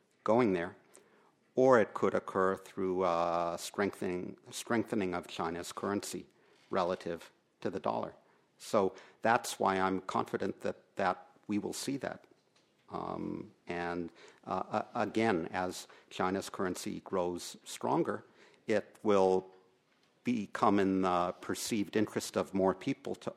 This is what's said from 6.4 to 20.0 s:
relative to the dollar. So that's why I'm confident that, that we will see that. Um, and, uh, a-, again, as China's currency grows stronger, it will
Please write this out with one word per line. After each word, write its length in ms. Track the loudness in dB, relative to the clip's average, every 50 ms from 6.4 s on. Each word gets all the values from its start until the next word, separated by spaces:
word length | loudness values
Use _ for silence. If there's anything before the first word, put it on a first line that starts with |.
| _ _ _ _ _ _
relative 600 | -2 0 0 0 -2 -2 -4 -6 -6 -6 -8 -14 -20 _ _ _ _ _
to 80 | -6 -6
the 120 | -6 -2
dollar. 340 | -2 -2 -2 -2 -4 -6 -8 -14 _ _ _ _ _ _ _ -20
So 340 | -4 0 2 4 4 2 0 -4 -12 -20 -10 _
that's 360 | 2 4 4 2 2 -4 -4 0
why 220 | 2 2 2 2
I'm 200 | 2 2 0 -2
confident 580 | -2 -2 -2 -2 -2 -2 -4 -4 -4 -4 -6 -4
that, 160 | -6 -6 -6 -6 _ _ _
that 300 | -2 0 0 0 -2 -8 -18 _ _ _ -4
we 100 | -2 -2
will 140 | -2 -4
see 240 | -6 -6 -4 -4 -4
that. 280 | -4 -6 -8 -8 -10 -14 _ _ _ _ _ _ _ _ _ _ _ _ -10
Um, 560 | -8 -8 -6 -6 -6 -6 -6 -6 -8 -8 -12 -14 -20 _ _
and, 440 | -8 -6 -6 -4 -4 -4 -6 -6 -8 -12 -16 -20 -20 -20 _ _
uh, 160 | -6 -4 -4 -4 -2
a-, 300 | -4 -4 -4 -4 -4 -4
again, 460 | -4 -2 0 0 2 2 2 0 -2 -4
as 360 | -4 -4 -4 -4 -6 -8 -12 -16 -20 -20 -20 -10
China's 380 | -4 -2 -2 0 0 -2 -4 -6
currency 540 | -6 -4 -4 -2 -4 -4 -6 -8 -8 -10 -6
grows 520 | -4 -2 0 0 0 -2 -6 -8 -12 -14 -16 -16
stronger, 600 | -16 -10 -6 -2 0 0 0 0 -2 -4 -6 -8 -16 _ -20 -20 -20 _ _ _ 0
it 280 | 0 0 0 -4 -10 -2
will 440 | 2 4 6 6 8 6 6 4 2 -2 -10 -20 _ _ _ _ _ _ _ _